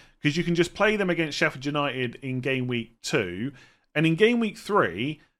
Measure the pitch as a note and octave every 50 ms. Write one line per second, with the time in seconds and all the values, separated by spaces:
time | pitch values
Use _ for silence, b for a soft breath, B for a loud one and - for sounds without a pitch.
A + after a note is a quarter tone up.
0 | B B B B - D3 C#3+ F3 D#3+ E3+ E3+ E3+ E3+ E3+ - - G3+ G#3+ G#3+ G3+
1 | G3 F3+ E3+ D#3+ E3 D3+ C#3+ - E3+ D3+ - C3+ C3 D3 D3 D3 C#3+ C#3 B2 C3
2 | B2+ A#2+ A#2 - C3+ C3 B2+ B2+ B2+ C#3 C3+ C3 B2 B2 B2 A#2 A2+ - _ _
3 | - - - C#3 G2+ F2+ F2 F#2 A#2 C#3+ b b b b b b b b - D3+
4 | D#3+ D#3+ E3 D#3+ G#3+ A#3 A#3+ A#3 A3+ G#3+ - - - - G#3 G3 C3+ F#2+ E2 F#2+
5 | B2 D3 D#3 - b b b